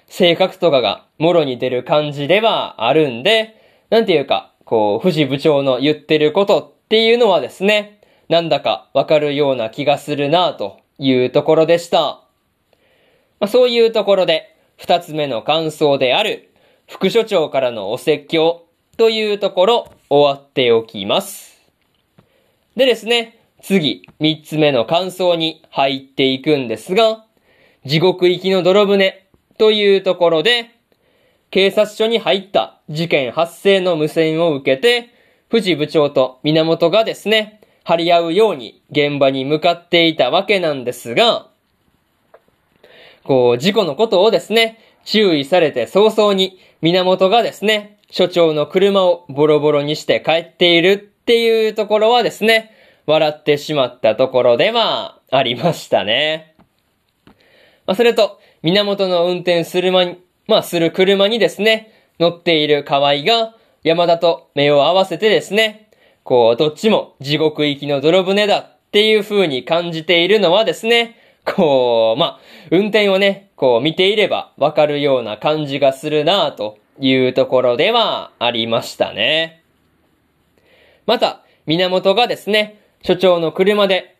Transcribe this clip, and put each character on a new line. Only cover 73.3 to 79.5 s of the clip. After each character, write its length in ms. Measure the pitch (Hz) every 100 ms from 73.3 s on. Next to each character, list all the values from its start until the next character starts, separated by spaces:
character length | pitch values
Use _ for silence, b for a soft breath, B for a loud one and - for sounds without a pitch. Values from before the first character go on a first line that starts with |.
| 196 - -
こ 240 | 135 117
う 20 |
見 140 | 143 160
て 140 | 185
い 60 | 214
れ 120 | 196
ば 260 | 104 - -
わ 160 | 139
か 120 | 156 151
る 160 | 147
よ 180 | 143 131
う 40 |
な 140 | 110 104
感 280 | 151 156 147
じ 140 | 139
が 140 | 135
す 140 | 135 151
る 140 | 151
な 260 | 151 196 151
ぁ 60 | -
と 220 | 107 - _ -
い 160 | 135 131 127
う 60 |
と 140 | 131 131
こ 160 | 127
ろ 140 | 123 120
で 140 | 175
は 400 | 233 202 123 85 -
あ 120 | 117
り 160 | 120 113
ま 160 | 117
し 140 | 117 -
た 160 | 92
ね。 500 | 92 117 156 165